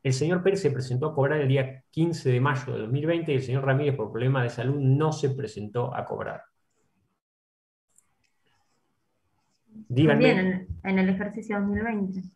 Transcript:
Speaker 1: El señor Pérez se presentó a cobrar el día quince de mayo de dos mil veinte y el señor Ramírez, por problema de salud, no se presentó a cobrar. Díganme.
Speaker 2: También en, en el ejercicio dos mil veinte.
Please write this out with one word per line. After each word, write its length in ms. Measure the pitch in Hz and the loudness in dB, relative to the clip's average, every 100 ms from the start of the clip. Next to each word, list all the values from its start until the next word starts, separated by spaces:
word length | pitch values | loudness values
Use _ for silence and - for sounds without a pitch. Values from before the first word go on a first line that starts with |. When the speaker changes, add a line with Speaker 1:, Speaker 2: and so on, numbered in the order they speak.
Speaker 1:
El 120 | 139 | 0
señor 320 | 127 151 180 | 0 2 2
Pérez 180 | 190 196 | 2 2
se 80 | 147 | 0
presentó 360 | 127 127 123 151 | -2 -4 -2 -2
a 80 | |
cobrar 260 | 151 135 151 | 0 0 2
el 80 | 139 | 2
día 340 | 135 127 - _ | 2 0 -6 _
quince 400 | - 170 165 135 | -2 0 0 0
de 100 | 123 | 2
mayo 320 | 135 131 - | 2 0 -4
de 60 | 117 | -8
dos 60 | 110 | -2
mil 160 | 135 | -2
veinte 280 | 151 170 160 | 0 -2 0
y 20 | |
el 80 | 135 | -2
señor 220 | 104 135 | 0 -2
Ramírez, 320 | 135 135 147 127 | 2 2 2 -2
por 160 | 104 | -4
problema 320 | 107 127 131 | -2 0 2
de 40 | 120 | 0
salud, 300 | - 120 143 | -2 -2 0
no 340 | 135 135 156 | 2 4 2
se 180 | 151 139 | 0 -2
presentó 640 | 131 107 - 104 120 123 | -2 -6 -8 -6 -4 -4
a 120 | - | -6
cobrar. 400 | - - - - - _ _ _ _ _ _ _ _ _ _ _ _ _ _ _ _ _ _ _ _ _ _ _ _ _ _ _ _ _ _ _ _ | -8 -6 -8 -10 -16 _ _ _ _ _ _ _ _ _ _ _ _ _ _ _ _ _ _ _ _ _ _ _ _ _ _ _ _ _ _ _ _
Díganme. 580 | - - 120 156 220 | -20 -4 2 4 6
Speaker 2:
También 140 | 254 190 | 6 4
en, 300 | 185 185 - - 190 | 2 -2 -6 -10 -2
en 80 | 190 | 2
el 80 | 190 | 2
ejercicio 500 | 190 208 226 214 208 | 0 -2 -8 -6 -2
dos 100 | 202 | 0
mil 140 | 202 | -2
veinte. 400 | 226 214 190 185 185 | -2 -2 -4 -6 -12